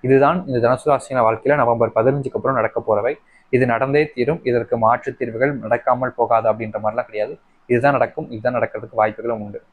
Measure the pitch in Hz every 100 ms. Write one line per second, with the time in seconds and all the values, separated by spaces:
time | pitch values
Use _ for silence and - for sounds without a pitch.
0 | 127 135 143 180 180 123 117 127 - 139
1 | - 131 110 113 127 147 120 117 113 113
2 | 117 139 131 - 123 131 110 - 110 107
3 | 113 151 _ _ _ 127 127 117 135 143
4 | 151 - 123 156 127 120 113 117 110 123
5 | 135 120 120 113 135 139 110 120 - 127
6 | 127 123 117 117 113 107 110 107 107 110
7 | 120 104 110 151 _ _ _ 120 139 139
8 | 117 - 156 113 120 123 110 110 110 113
9 | 110 107 117 113 104 98 _